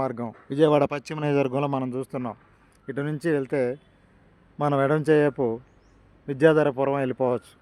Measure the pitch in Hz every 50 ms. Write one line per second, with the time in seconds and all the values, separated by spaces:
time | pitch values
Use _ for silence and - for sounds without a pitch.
0 | 135 131 120 113 120 113 104 - - - 139 143 156 151 151 147 139 139 147 143
1 | - - 160 156 151 147 143 139 139 131 123 139 143 143 139 131 131 127 123 131
2 | 135 - - 135 127 117 104 - _ _ _ _ _ _ _ _ _ - 123 135
3 | 143 151 151 143 - 170 156 143 135 127 156 143 127 123 131 156 _ _ _ _
4 | _ _ _ _ _ _ _ _ _ _ _ - 147 147 143 135 139 139 151 156
5 | 143 151 156 151 147 147 135 - 131 117 113 120 131 _ _ _ _ _ _ _
6 | _ _ _ _ _ - 143 127 151 160 156 156 151 147 123 127 135 135 139 139
7 | 135 127 131 - 131 120 123 117 - - - _